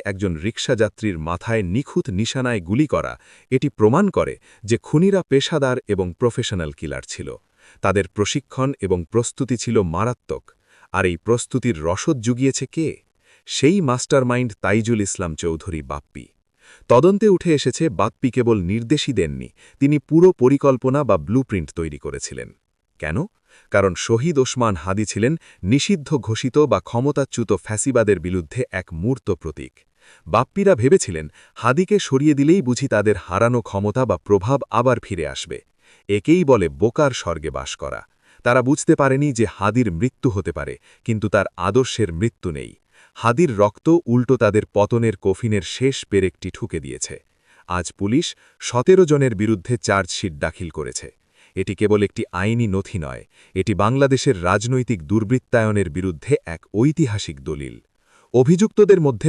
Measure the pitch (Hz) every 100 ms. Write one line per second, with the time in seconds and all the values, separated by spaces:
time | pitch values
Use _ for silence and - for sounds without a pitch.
0 | - 98 98 80 92 - - 120 107 -
1 | 107 85 78 87 - 113 92 101 143 -
2 | 180 92 113 131 127 113 82 113 151 82
3 | 65 60 _ - _ 131 143 - 107 143
4 | 202 127 71 64 _ _ 101 113 - 151
5 | 190 196 - 135 - 156 135 127 - 95
6 | 90 85 120 - 117 98 78 73 78 65
7 | - - 71 60 _ _ _ _ 104 98
8 | 90 - 101 147 - - 131 139 95 90
9 | 82 113 120 - 131 120 - 117 87 85
10 | 110 120 - 69 - _ _ _ _ 92
11 | 95 85 - 120 - 127 120 85 78 92
12 | - 143 110 123 135 - 139 - 151 -
13 | _ _ _ _ - - 135 202 151 131
14 | - 143 123 123 127 101 95 107 110 117
15 | 98 - 90 76 85 80 - 80 65 71
16 | - 73 57 _ _ _ _ - - 120
17 | 165 202 220 180 175 147 - - 160 87
18 | 104 - 123 127 117 113 87 107 117 151
19 | - 110 82 69 62 _ - _ 139 147
20 | - 156 185 175 123 139 143 131 131 135
21 | 131 95 73 120 135 101 73 - 82 71
22 | 76 67 - 65 58 _ _ _ _ _
23 | 76 85 185 _ _ _ _ 101 98 87
24 | - 117 156 143 131 - 117 90 92 98
25 | 107 - 117 160 - _ 92 139 - 196
26 | 135 147 107 110 127 147 151 98 - 117
27 | 135 147 135 - 110 98 - 110 - 120
28 | 104 95 85 90 80 123 127 95 - 82
29 | 101 131 - 92 80 73 65 _ _ _
30 | _ _ - 107 127 - 196 160 127 185
31 | - 80 78 - _ - 113 135 185 208
32 | - 131 151 139 143 196 123 123 139 107
33 | 104 95 - 92 117 123 - 98 104 113
34 | 123 90 - 104 101 139 - 107 123 117
35 | - 87 76 67 - 62 - _ _ _
36 | - 101 - 175 151 120 85 69 107 -
37 | 95 - - 80 78 65 67 - 71 57
38 | - _ _ _ 120 123 120 156 - 160
39 | 135 131 147 117 107 - 101 110 113 82
40 | 120 - 139 101 85 78 69 64 _ _
41 | - 110 101 104 92 - 90 107 127 -
42 | 104 82 117 - 92 73 58 50 _ _
43 | _ - 113 123 175 101 104 - - 170
44 | - 120 123 127 104 104 101 104 104 117
45 | 117 95 98 95 117 104 85 - 131 131
46 | - 101 92 - 92 - 113 82 67 64
47 | - - _ _ _ _ - 90 87 -
48 | 101 127 170 - _ _ - 120 127 185
49 | 175 151 135 98 107 107 - 120 - 98
50 | 92 - 98 73 80 - 87 80 67 62
51 | - - _ _ _ - 95 95 104 104
52 | 101 - 104 87 98 117 113 95 98 95
53 | 69 60 - _ _ 92 95 90 101 131
54 | 139 131 - 101 87 104 113 127 123 107
55 | 76 107 104 127 - 120 110 104 87 76
56 | 92 78 - - - 82 _ 98 135 156
57 | 143 104 - 69 67 73 67 57 _ _
58 | _ _ _ 120 127 175 208 - 202 190
59 | 147 113